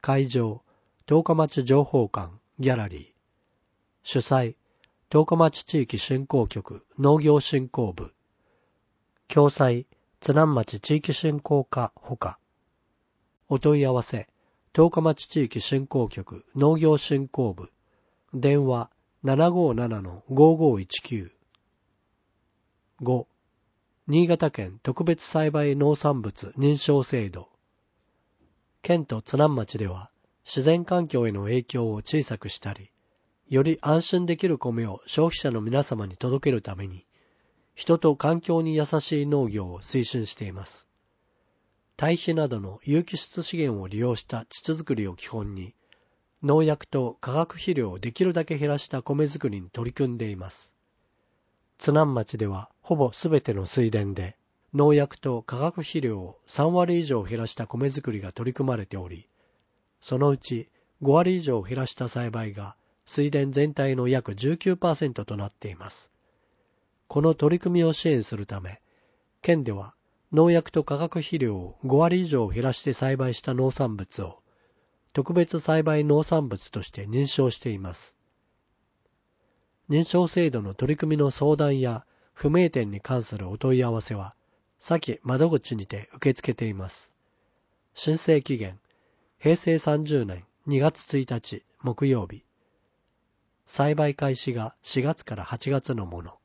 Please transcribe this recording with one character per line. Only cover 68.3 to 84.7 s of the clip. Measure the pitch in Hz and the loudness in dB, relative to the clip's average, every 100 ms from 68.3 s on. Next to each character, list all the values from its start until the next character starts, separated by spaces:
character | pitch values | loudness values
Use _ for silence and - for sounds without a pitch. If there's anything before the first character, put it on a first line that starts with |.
| 110 | -8
る | 101 | -8
た | 98 | -10
め、 | 92 98 _ _ _ _ _ _ | -10 -16 _ _ _ _ _ _
県 | - 165 | 0 2
で | 123 | 0
は | 101 98 _ _ _ _ | -6 -10 _ _ _ _
農 | 151 170 | 4 6
薬 | 170 - | 6 2
と | 165 | -2
化 | 143 143 | -2 -4
学 | 165 170 | -4 -6
肥 | 151 165 | -6 -2
料 | 127 98 | -2 -4
を | 87 - | -8 -10
五 | 131 139 | 0 4
割 | 165 180 | 6 4
以 | 180 | 2
上 | 143 110 | 0 0
減 | 98 | -2
ら | 131 | -2
し | 123 | -2
て | - | -4
栽 | 127 135 135 | -2 -2 0
培 | 131 | -2
し | 120 | -4
た | - | -4
農 | 127 131 | 0 0
産 | - 131 107 | 0 -4 -4
物 | 98 - | -10 -10
を、 | 90 - _ _ _ _ _ _ _ | -12 -14 _ _ _ _ _ _ _
特 | - 131 | -4 0
別 | 175 165 170 | 2 2 0
栽 | - 160 | 0 2
培 | 156 151 | 2 2
農 | 151 147 | 4 2
産 | 156 165 139 | 4 0 0
物 | 107 - | -6 -8
と | - | -10
し | 85 | -10
て | - 101 | -12 -4
認 | 117 139 | -2 0
証 | - 131 | 2 0
し | - | 0
て | 127 | -8
い | 104 | -8
ま | 95 | -10
す。 | 85 - _ _ _ _ _ _ _ _ _ _ _ _ _ _ _ _ _ _ | -14 -20 _ _ _ _ _ _ _ _ _ _ _ _ _ _ _ _ _ _
認 | 151 165 | 0 2
証 | 170 175 | 2 2
制 | - 170 | 2 0
度 | 123 | 0
の | 101 | -6
取 | 98 127 | -4 -2
り | 151 | 0
組 | 156 151 | 0 2
み | |
の | 143 | 2
相 | - 143 147 | 2 2 4
談 | 147 139 | 2 2
や | 127 113 - _ _ | -2 -4 -10 _ _
不 | _ 147 | _ 0
明 | 160 175 | 4 4
点 | 139 107 | 2 -4
に | 101 | -6
関 | - 131 | -4 -4
す | 110 107 | -4 -8
る | 95 | -8
お | 104 | -4
問 | 131 127 | 2 2
い | |
合 | 123 | 2
わ | 113 | -2
せ | - 107 | -6 -8
は、 | 95 - _ _ _ | -10 -16 _ _ _